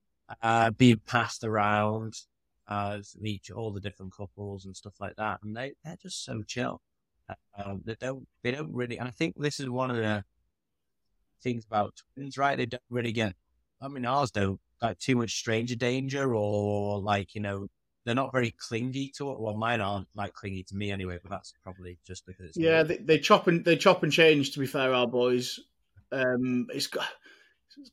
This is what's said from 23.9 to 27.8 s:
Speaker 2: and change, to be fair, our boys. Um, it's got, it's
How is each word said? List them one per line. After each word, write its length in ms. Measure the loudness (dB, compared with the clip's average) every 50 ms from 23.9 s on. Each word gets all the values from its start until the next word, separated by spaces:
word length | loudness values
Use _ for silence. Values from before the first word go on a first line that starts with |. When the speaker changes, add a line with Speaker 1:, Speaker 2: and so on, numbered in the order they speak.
| 6 6 4
Speaker 2:
and 100 | 0 6
change, 400 | 8 8 8 8 8 4 0 -2
to 60 | -4
be 60 | -4
fair, 260 | -2 0 0 2 4 4
our 140 | 4 2
boys. 540 | 2 4 2 4 4 4 2 0 -2 -8 -10 -12 _ _ _ _ _ _ -20 _ _
Um, 560 | -4 0 0 2 2 2 2 2 2 0 0 -2 -4
it's 140 | -6 -6 -4
got, 180 | -4 -6 -6 -6 -8 -12 _ -20 -20 -20 _ _ _ _ _ _ -20
it's 120 | -20